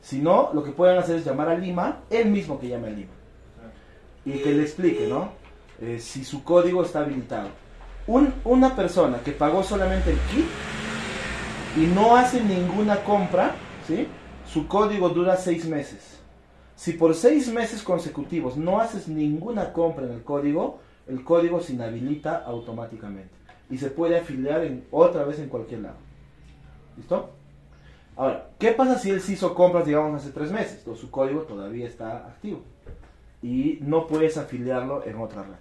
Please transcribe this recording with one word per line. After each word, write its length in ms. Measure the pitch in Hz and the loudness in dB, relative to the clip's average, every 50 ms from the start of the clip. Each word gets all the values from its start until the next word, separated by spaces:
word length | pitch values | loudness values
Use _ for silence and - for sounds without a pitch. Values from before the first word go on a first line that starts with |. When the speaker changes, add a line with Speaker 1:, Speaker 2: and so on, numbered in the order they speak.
Speaker 1:
Si 200 | _ - 135 135 | _ -8 -4 0
no, 280 | 147 165 185 233 277 - - | 4 6 6 6 6 4 2
lo 80 | 147 | -2
que 80 | 143 143 | -2 -4
pueden 260 | 143 - 175 185 180 180 | 0 4 6 6 6 6
hacer 180 | 170 165 165 | 4 2 0
es 80 | 165 147 | -2 0
llamar 240 | 143 131 139 151 165 | -2 -2 0 0 0
a 80 | 170 175 | 0 0
Lima, 440 | 185 185 180 175 185 254 - - - - | -2 -4 -2 -2 -2 -2 -4 -8 -6 -2
él 200 | 208 233 226 208 | 0 2 4 4
mismo 300 | 202 202 170 151 139 123 | 2 2 0 -4 -8 -8
que 80 | 123 123 | -6 -6
llame 180 | 120 117 113 110 | -6 -6 -6 -8
a 20 | |
Lima. 220 | 104 104 95 92 - - - - - - - - - | -10 -10 -12 -14 -18 -20 -20 -20 -20 -20 -20 -20 -20
Speaker 2:
Claro. 160 | - 120 113 - - - - - - - - - - - 139 139 135 | -20 -20 -20 -20 -20 -20 -20 -20 -20 -20 -20 -20 -12 -10 -8 -6 -2
Speaker 1:
Y 40 | |
que 100 | 139 147 143 | 0 2 2
le 80 | 147 | 2
explique, 460 | 151 147 - - 185 170 - - - - | 2 0 -2 0 2 2 2 2 0 0
¿no? 220 | 127 135 180 202 - - - - - - - - - - | 0 -2 -4 -6 -10 -16 -20 -20 -20 -20 -20 -20 -16 -12
Eh, 180 | 113 117 120 110 | -8 -8 -8 -8
si 260 | - - - 135 131 | -10 -10 -12 -12 -10
su 200 | - - 135 - | -8 -10 -10 -2
código 380 | - 170 175 175 175 180 180 170 | 6 6 6 6 6 2 2 0
está 160 | - - 156 | 0 -2 -4
habilitado. 480 | 147 147 135 127 117 - - - - 101 - - - - - - - - - - - | -4 -2 -4 -6 -6 -6 -8 -8 -8 -10 -12 -16 -20 -20 -20 -20 -18 -18 -16 -12 -6
Un, 260 | - 226 262 294 269 262 - - | 2 4 4 4 4 2 -4 0
una 320 | 226 247 262 262 262 254 | 4 6 6 6 6 4
persona 420 | - 202 170 - 185 165 135 123 117 - | 2 -2 0 4 4 4 4 2 -2 -4
que 80 | 147 | -6
pagó 320 | 139 - 151 151 160 190 190 | -2 0 2 2 4 2 0
solamente 480 | - 208 196 190 185 190 190 - 175 | 0 0 0 0 2 2 2 2 2
el 60 | 156 - - - | 2 2 0 0
kit 160 | 196 262 330 330 - - - - - - - - - - - - - - - - - - - - - - - - - | 2 0 0 0 -2 -8 -10 -10 -8 -8 -8 -8 -8 -8 -8 -8 -8 -8 -8 -8 -8 -8 -8 -8 -10 -10 -10 -4 2
y 100 | 151 160 170 | 2 4 4
no 220 | 175 196 214 233 240 | 6 6 8 8 8
hace 260 | 247 247 247 254 247 | 8 8 6 2 2
ninguna 640 | 220 202 185 180 180 175 170 202 214 208 202 185 | 2 2 2 2 0 0 0 2 2 2 2 0
compra, 540 | - - 208 202 180 170 175 175 214 - - - - - - - - | 2 2 2 2 2 2 2 2 2 2 -2 -6 -12 -16 -16 -16 -6
¿sí? 220 | - 156 190 - - - - - - - - - | -4 -2 -2 -2 -4 -8 -16 -18 -18 -18 -18 -18
Su 220 | - - 160 147 - | -4 -4 -4 -2 0
código 400 | 175 202 214 208 208 196 180 175 | 2 2 2 2 2 2 2 2
dura 280 | - 175 175 185 180 | 2 2 4 4 2
seis 300 | 185 - 185 170 160 160 | 2 2 0 -2 -2 -2
meses. 540 | 160 160 143 139 - - - - - - - - - - - _ _ _ - - - - | -4 -4 -4 -6 -8 -12 -18 -20 -20 -20 -20 -20 -20 -20 -20 _ _ _ -20 -20 -20 -20
Si 160 | - - 175 | -8 -6 -6
por 240 | 165 165 165 165 160 | 0 4 4 4 4
seis 320 | 165 - 247 302 294 254 240 | 6 4 6 6 6 2 0
meses 300 | 226 233 233 226 - 208 | -2 -2 -2 -4 -4 -8
consecutivos 760 | - - 180 165 - 156 - 147 143 - 175 165 135 127 127 | -2 -2 -2 -2 -2 -6 -8 -8 -8 -4 -4 -2 -2 -2 -4
no 220 | 147 160 175 190 214 | -2 0 0 2 2
haces 280 | 226 226 - 196 - 160 | 2 0 -2 -8 -8 -6
ninguna 640 | 156 156 151 147 151 156 165 226 240 208 180 - | -4 0 0 0 0 -2 -4 -4 -4 -4 -4 -4
compra 340 | - 170 170 165 156 147 131 | 0 0 0 0 0 -2 -6
en 60 | 123 | -8
el 100 | 120 113 | -8 -10
código, 560 | - - 143 143 143 147 147 165 214 285 - - - _ _ _ _ - | -8 -4 -4 -2 0 0 0 0 -2 -4 -6 -10 -20 _ _ _ _ -10
el 160 | 131 127 - | -10 -10 0
código 360 | - 165 170 170 170 165 - | 2 4 4 4 4 0 -2
se 120 | - - | -4 -4
inhabilita 720 | 127 120 113 110 117 117 127 139 147 147 - - - - - | -6 -6 -6 -6 -6 -6 -4 -4 -6 -4 -4 -6 -6 -6 -6
automáticamente 880 | 120 120 117 113 - 113 117 117 110 113 107 - 104 98 98 92 92 - - - - - - _ _ | -8 -10 -10 -8 -10 -10 -10 -10 -12 -14 -14 -14 -14 -14 -14 -16 -20 -20 -20 -20 -20 -20 -20 _ _
y 100 | 131 123 | -8 -6
se 120 | 143 135 | -6 -6
puede 260 | 135 151 165 165 170 170 | -2 -2 0 2 2 0
afiliar 440 | 170 - 135 127 131 143 147 - 160 | 0 -2 -6 -4 -2 -2 0 0 -2
en, 200 | 143 131 127 - - | -2 -6 -8 -10 -6
otra 320 | - - - - 170 160 143 | 4 6 6 6 6 2 -2
vez 160 | 143 147 151 | -2 -4 -6
en 80 | 147 131 | -8 -8
cualquier 320 | - 160 - - 127 110 | -8 -8 -8 -8 -10 -10
lado. 160 | 101 85 78 - - - - - - - _ _ - - - - - - - - - - - | -10 -12 -14 -16 -20 -20 -20 -20 -20 -20 _ _ -20 -20 -20 -20 -20 -20 -20 -20 -20 -20 -20
¿Listo? 340 | - - - 175 202 - - - - - - - - - - - - - - - - _ _ - | -20 -4 -4 -2 -2 -2 -8 -16 -20 -20 -20 -20 -20 -20 -20 -20 -20 -20 -20 -20 -20 _ _ -8
Ahora, 340 | - 131 131 - - - - - - | -2 -2 -2 -2 -2 -8 -16 -8 0
¿qué 140 | 202 226 | 2 2
pasa 260 | 233 - 262 254 254 - | 4 6 4 4 4 2
si 120 | - 196 | 2 0
él 100 | 196 185 | 0 0
sí 120 | - - 196 | 0 -4 -4
hizo 200 | 175 190 170 - | 0 0 -2 4
compras, 300 | - 180 180 175 175 156 | 6 6 6 6 4 2
digamos, 380 | 147 147 151 156 151 147 143 | 4 2 2 2 0 -2 -6
hace 100 | 131 143 | -8 -10
tres 180 | - 143 151 156 | -8 -8 -6 -4
meses? 260 | 190 226 - - - - | -4 -4 -4 -6 -8 -14
Entonces, 220 | - 120 113 - | -14 -14 -14 -12
su 80 | - 120 | -14 -10
código 300 | - 139 135 135 139 156 | -2 -2 0 0 0 -4
todavía 440 | 156 - 107 101 98 101 113 120 120 | -6 -8 -10 -12 -10 -10 -8 -8 -10
está 320 | 120 - - 117 - - - | -10 -10 -12 -10 -10 -10 -10
activo 440 | - 110 - - - 214 180 - - - - _ _ - - - - - - _ - - - - | -12 -18 -20 -14 -12 -10 -10 -10 -12 -20 -20 _ _ -18 -18 -18 -18 -20 -20 _ -20 -20 -20 -12
y 360 | - 120 123 127 139 160 156 - | -8 -4 -2 0 0 0 -2 -2
no 240 | 143 143 156 165 160 | -2 0 0 0 2
puedes 320 | - 151 156 160 156 156 156 | 0 2 2 2 2 2 -2
afiliarlo 680 | 135 - 127 120 120 127 131 127 123 131 139 143 - | -8 -8 -8 -6 -4 -2 -2 -2 -2 -4 -6 -6 -6
en 120 | - 107 110 | -8 -8 -8
otra 220 | 113 107 98 101 | -10 -10 -10 -12
red. 120 | 95 98 92 90 | -14 -14 -16 -20